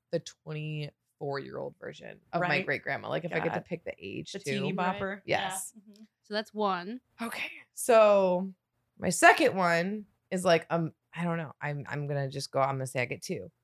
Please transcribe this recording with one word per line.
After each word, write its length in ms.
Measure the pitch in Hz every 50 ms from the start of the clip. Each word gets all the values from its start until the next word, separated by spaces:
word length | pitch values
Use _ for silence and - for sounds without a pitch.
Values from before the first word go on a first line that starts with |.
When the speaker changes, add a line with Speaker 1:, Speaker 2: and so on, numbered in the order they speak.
| _ -
Speaker 1:
the 80 | - 160
twenty-four-year-old 1600 | - - - _ - 156 156 151 151 156 151 151 147 147 _ _ _ _ _ - 156 143 139 139 135 131 139 135 139 143 143 -
version 400 | - - 156 151 - 110 50 - _ - -
of 80 | 170
my 60 | 180
Speaker 2:
Right. 180 | 175 147 151 190
Speaker 1:
great 180 | - 139 - -
grandma. 260 | - 139 113 101 107
Like, 160 | 135 151 165
if 60 | 165 175
I 60 | 165
get 140 | - 165 -
to 60 | 175
Speaker 2:
God. 60 | -
Speaker 1:
pick 180 | - 175 165 -
the 100 | - -
age 340 | - - 95 107 123 156 - -
Speaker 2:
The 60 | 190
Speaker 1:
too. 120 | - 147
Speaker 2:
teeny 220 | 135 - - - 185
Speaker 3:
Right. 260 | 185 180 185 190 202
Speaker 2:
bopper. 220 | 202 190 202 196 -
Speaker 1:
Yes. 480 | - - - 196 190 190 190 - - -
Speaker 2:
Yeah. 60 | 220 196 214 196
Mm-hmm. 100 | 214 220 _ _ _ _
Speaker 3:
So 100 | - 208
that's 200 | 214 220 - -
one. 480 | 214 208 196 190 175 175 196 233 254 _ _ _ -
Speaker 1:
Okay. 280 | 233 233 - - - - - - - _ -
So 800 | - - - 233 220 214 208 208 202 190 185 180 180 190 190 185 _ _ _ _ _ _ _ _ -
my 100 | - 185
second 460 | - - 320 339 370 370 320 - -
one 500 | 190 180 175 170 165 175 196 214 214 202 _ _ _ _ -
is, 160 | 190 185 180
like, 200 | 185 170 165 - -
um, 240 | 156 170 165 143 - _ _ _ -
I 80 | 160 175
don't 140 | 175 165
know. 160 | 170 160 123 - -
I'm, 240 | 143 147 147 143 131 -
I'm 180 | - 147 147
gonna 220 | 143 147 139 139 135
just 220 | 139 143 135 -
go, 80 | - 135
I'm 140 | 135 139 135
gonna 120 | 131 131
say 140 | 131 - -
I 40 | -
get 160 | - - 98
two, 300 | - - 180 110 90 - _ _